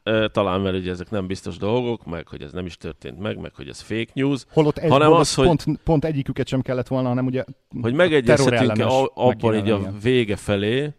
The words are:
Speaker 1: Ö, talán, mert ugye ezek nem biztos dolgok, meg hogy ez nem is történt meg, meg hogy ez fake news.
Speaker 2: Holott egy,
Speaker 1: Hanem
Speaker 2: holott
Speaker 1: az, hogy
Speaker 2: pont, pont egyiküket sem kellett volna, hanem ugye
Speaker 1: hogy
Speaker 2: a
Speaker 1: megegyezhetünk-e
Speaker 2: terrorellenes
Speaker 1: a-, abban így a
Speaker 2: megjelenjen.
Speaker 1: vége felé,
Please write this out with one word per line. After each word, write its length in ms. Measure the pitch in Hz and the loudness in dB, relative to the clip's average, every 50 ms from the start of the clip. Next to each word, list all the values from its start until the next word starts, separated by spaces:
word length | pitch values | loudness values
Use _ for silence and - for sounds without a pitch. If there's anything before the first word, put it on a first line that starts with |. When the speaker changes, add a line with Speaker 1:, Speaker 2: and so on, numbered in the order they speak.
| - | -4
Speaker 1:
Ö, 240 | - 110 110 110 107 | -2 0 0 0 0
talán, 300 | - 110 101 95 90 95 | 0 0 0 0 0 0
mert 140 | 98 95 92 | 0 -2 -2
ugye 160 | 95 90 90 | -4 -4 -6
ezek 180 | 90 90 87 - | -8 -8 -8 -6
nem 180 | 110 101 92 | -6 -6 -4
biztos 300 | 92 95 - - 104 87 | -4 -6 -8 -8 -10 -8
dolgok, 480 | 82 98 104 117 127 123 120 113 - - | -6 -4 -2 -2 0 -2 -2 -6 -6 -8
meg 220 | - 85 80 73 | -10 -10 -10 -10
hogy 140 | - - - | -12 -16 -16
ez 100 | - 71 | -14 -12
nem 140 | 80 90 92 | -10 -10 -10
is 120 | 85 - | -10 -12
történt 420 | - - 82 76 _ - 69 62 - | -12 -14 -14 -14 _ -14 -16 -12 -10
meg, 180 | 101 110 104 | -8 -8 -8
meg 160 | 92 82 73 _ | -8 -10 -14 _
hogy 120 | - 69 | -16 -16
ez 120 | 65 - - | -16 -16 -16
fake 280 | - - 107 113 113 - - | -10 -6 -6 -6 -6 -6 -4
news. 280 | 135 135 139 143 123 - _ | -2 -2 -2 -2 -4 -6 _
Speaker 2:
Holott 280 | - 160 151 147 - | 2 2 2 2 2
egy, 120 | - 175 156 | 0 0 2
Speaker 1:
Hanem 180 | 131 143 156 | 4 6 6
Speaker 2:
holott 140 | 156 160 170 | 6 6 6
Speaker 1:
az, 120 | 143 - - | 4 2 2
hogy 120 | 147 131 | 4 4
Speaker 2:
pont, 200 | 175 156 - - 156 143 - - | 4 4 2 0 -4 -4 -4 0
pont 220 | 160 165 143 160 | 0 0 2 0
egyiküket 420 | 160 151 135 127 - 131 - 127 | -2 -4 -4 -4 -4 -4 -4 -4
sem 140 | - 135 131 | -2 -2 -4
kellett 260 | 120 - 127 127 120 | -2 -2 -4 -4 -4
volna, 200 | - 131 131 131 | -4 -4 -2 -2
hanem 180 | 123 123 127 127 | -2 -2 -2 -2
ugye 180 | 127 127 131 - - - _ _ _ - 135 | -2 -2 -4 -6 -8 -12 _ _ _ -10 -6
Speaker 1:
hogy 120 | 117 117 135 | -4 0 2
Speaker 2:
a 20 | |
Speaker 1:
megegyezhetünk-e 600 | 160 180 175 156 143 117 120 151 143 135 135 123 | 4 4 4 4 4 4 4 4 6 6 4 4
Speaker 2:
terrorellenes 360 | 113 - 113 107 110 120 123 131 | 2 2 2 2 2 2 2 2
Speaker 1:
a-, 180 | 135 135 - - - 123 | 2 2 0 0 2 2
abban 260 | 127 120 110 117 113 107 | 2 2 2 2 2 2
így 60 | 104 | 2
a 20 | |
Speaker 2:
megjelenjen. 380 | 98 110 104 98 98 95 98 104 | 2 2 0 0 -2 -6 -6 -4
Speaker 1:
vége 360 | 107 123 127 123 113 101 98 | 0 2 2 2 2 0 -2
felé, 580 | - - 104 101 98 104 107 123 135 147 147 - | -4 -2 -2 -2 0 0 0 -2 -2 -4 -6 -8